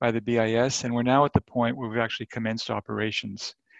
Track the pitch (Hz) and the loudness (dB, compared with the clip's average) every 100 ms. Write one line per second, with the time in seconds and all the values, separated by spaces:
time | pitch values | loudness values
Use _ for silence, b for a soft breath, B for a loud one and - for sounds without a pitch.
0 | 120 113 107 117 110 117 131 - 123 120 | 0 0 2 2 4 4 2 0 -2 0
1 | 123 139 143 - - 123 117 135 117 117 | 4 4 4 2 -2 0 0 0 -4 -2
2 | 113 - 120 117 113 113 - 107 - 107 | -2 -4 -8 -4 -2 -2 -4 -4 -4 -4
3 | 107 - 107 98 - - _ | -2 -4 -6 -10 -12 -14 _